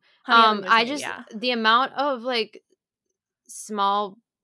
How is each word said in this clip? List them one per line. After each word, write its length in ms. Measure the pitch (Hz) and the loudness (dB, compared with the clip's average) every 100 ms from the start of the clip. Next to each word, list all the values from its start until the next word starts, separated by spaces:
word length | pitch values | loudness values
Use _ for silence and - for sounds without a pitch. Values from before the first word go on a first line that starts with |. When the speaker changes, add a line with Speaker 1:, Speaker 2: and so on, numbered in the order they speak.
| _ _ - | _ _ 2
Speaker 1:
Honey 200 | 233 226 | 6 6
oven 140 | 208 | 4
Speaker 2:
Um, 40 | |
Speaker 1:
was 80 | - | 0
Speaker 2:
I 120 | 226 | 0
Speaker 1:
new, 20 | 240 | 0
Speaker 2:
just, 160 | 285 | -4
Speaker 1:
yeah. 220 | - - - | -8 -12 -14
Speaker 2:
the 180 | 214 247 | -8 -4
amount 420 | 240 220 233 262 | 0 2 2 2
of, 300 | - 285 247 | -2 -4 -4
like, 400 | 247 233 220 - _ _ _ _ _ _ _ _ - | -4 -4 -6 -10 _ _ _ _ _ _ _ _ -20
small, 680 | - - 208 196 202 208 220 _ _ | -16 -10 -2 0 0 -4 -10 _ _